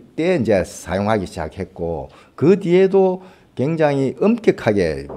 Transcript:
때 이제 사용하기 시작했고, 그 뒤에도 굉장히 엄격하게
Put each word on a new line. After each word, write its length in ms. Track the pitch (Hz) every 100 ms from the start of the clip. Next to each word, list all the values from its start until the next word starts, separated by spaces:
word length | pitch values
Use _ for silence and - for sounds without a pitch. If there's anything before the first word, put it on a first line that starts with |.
| - -
때 200 | 165 175
이제 280 | 110 98 82
사용하기 640 | - - 95 101 110 87
시작했고, 800 | - 80 - 90 - 85 82 67 - - -
그 240 | 143 202
뒤에도 640 | 170 175 190 190 190 185 - - _ -
굉장히 600 | 135 160 151 139 131 -
엄격하게 880 | 190 233 - - 120 101 85 69 71